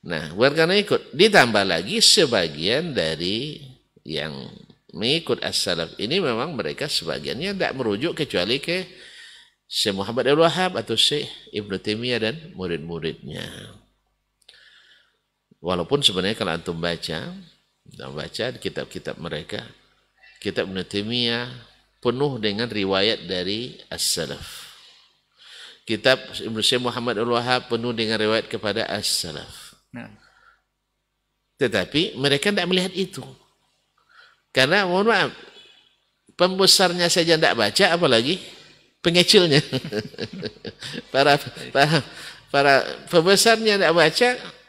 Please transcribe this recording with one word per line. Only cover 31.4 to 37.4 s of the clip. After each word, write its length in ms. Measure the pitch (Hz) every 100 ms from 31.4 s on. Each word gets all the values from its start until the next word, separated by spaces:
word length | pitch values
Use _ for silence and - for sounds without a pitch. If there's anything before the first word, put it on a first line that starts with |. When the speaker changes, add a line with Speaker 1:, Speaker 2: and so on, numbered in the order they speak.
| _ _
Speaker 1:
Tetapi 640 | 127 101 87 147 185 107
mereka 320 | 139 139 202
tidak 160 | 202 175
melihat 240 | 185 185
itu. 320 | 185 190 - 135 131 _ _ _ _ _ _ _ _ - _ _
Karena, 340 | - 135 190
mohon 240 | 190 180 214
maaf, 240 | 214 147 - - - - _ _ _ _ _ _ -
pembesarnya 720 | 180 190 185 - 185 175 170
saja 300 | 180 165
tidak 160 | 160